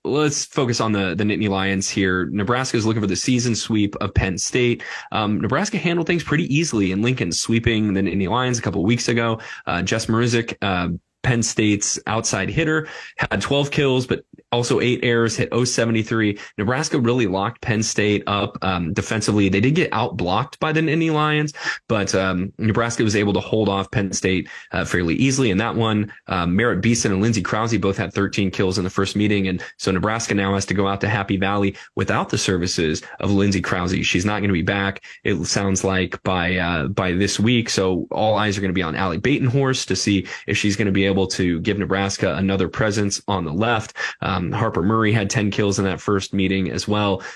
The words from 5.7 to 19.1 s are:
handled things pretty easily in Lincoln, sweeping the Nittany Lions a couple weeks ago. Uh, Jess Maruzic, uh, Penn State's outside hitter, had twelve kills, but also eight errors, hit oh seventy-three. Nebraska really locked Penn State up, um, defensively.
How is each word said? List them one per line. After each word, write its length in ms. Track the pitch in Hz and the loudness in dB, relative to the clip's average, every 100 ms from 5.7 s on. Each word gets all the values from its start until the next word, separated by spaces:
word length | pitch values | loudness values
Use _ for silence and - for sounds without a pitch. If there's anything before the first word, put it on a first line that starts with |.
| 185 | -2
handled 300 | 175 170 165 | -2 0 0
things 180 | 175 | -2
pretty 200 | 147 151 156 | 0 0 2
easily 380 | 143 165 110 95 | 0 0 0 0
in 100 | 95 | 2
Lincoln, 300 | 117 127 92 | 0 0 -2
sweeping 600 | 82 - 113 117 110 107 | -2 0 2 2 2 2
the 80 | 95 | 2
Nittany 280 | 98 92 90 | 0 0 0
Lions 300 | 117 127 117 | 0 0 0
a 40 | |
couple 200 | 110 92 | -2 0
weeks 260 | 90 120 - | 2 2 2
ago. 320 | 117 117 113 - - - | 0 0 -2 -6 -12 -4
Uh, 160 | 87 | -2
Jess 240 | 92 110 - | 0 -2 0
Maruzic, 500 | 110 120 117 117 - | 2 4 2 0 -2
uh, 260 | 117 117 87 87 _ _ | 0 2 0 -2 _ _
Penn 180 | - 117 | 0 2
State's 560 | 110 - 107 104 - - - | 2 2 4 4 0 -4 -2
outside 420 | 110 110 104 95 | -2 0 -2 -2
hitter, 400 | 110 156 156 151 - - - | 0 0 0 -4 -12 -12 -6
had 240 | - 107 | -2 -2
twelve 300 | - 139 139 | 0 0 0
kills, 340 | - 139 127 123 | 2 2 2 0
but 180 | - - - - | -4 -6 -20 -4
also 300 | 120 120 117 | -2 0 2
eight 200 | 120 123 | 2 0
errors, 340 | 127 117 113 - | 2 2 2 0
hit 120 | - | 0
oh 120 | 117 | 0
seventy-three. 760 | 123 - 117 113 107 113 107 101 - - | 0 0 0 0 0 0 0 -2 -8 -4
Nebraska 420 | 104 127 156 151 | -2 0 0 0
really 280 | 117 127 104 | 2 2 2
locked 340 | 95 101 - | 0 -2 -4
Penn 220 | - 107 | -2 -2
State 400 | 110 - 104 104 - | 0 0 2 2 0
up, 300 | 101 104 - | -2 -2 -4
um, 320 | 92 90 82 | -2 -2 -2
defensively. 560 | 101 - | -4 -2